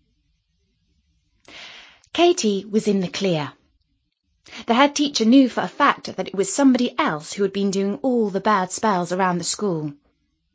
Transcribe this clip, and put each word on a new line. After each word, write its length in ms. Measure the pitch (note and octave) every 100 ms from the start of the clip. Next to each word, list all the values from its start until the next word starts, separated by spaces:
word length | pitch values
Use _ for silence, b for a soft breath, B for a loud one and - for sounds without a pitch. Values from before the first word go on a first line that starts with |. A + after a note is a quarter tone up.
| _ _ _ _ _ _ _ _ _ _ _ _ _ _ - B B B B B B
Katie 540 | - F4 F4 A3 G3 G#3
was 200 | G#3 G#3+
in 140 | G3
the 80 | F3+
clear. 420 | - G3 D#3+ C#3 - _ _ _ _ _ _ _ _ - B -
The 80 |
head 200 | A#3 C#4+
teacher 300 | C#4+ D4 -
knew 240 | A3 C4+ B3+
for 140 | -
a 60 | F#3
fact 460 | - C#4+ - -
that 140 | - F#3
it 60 |
was 180 | F#3+ G3
somebody 420 | - C#4 A#3+ B3 -
else 340 | D4 D3+ D#3
who 100 | -
had 120 | G3
been 160 | G3+ G3
doing 280 | F#3+ G3 G3+
all 260 | C4+ B3 G#3+
the 100 | F#3+
bad 320 | G#3+ G3+ F#3
spells 420 | - - F3+ E3+
around 260 | F3+ F#3 F3
the 60 |
school. 500 | E3 - G#3 E3 D3+ C#3+ _ _ _ _ _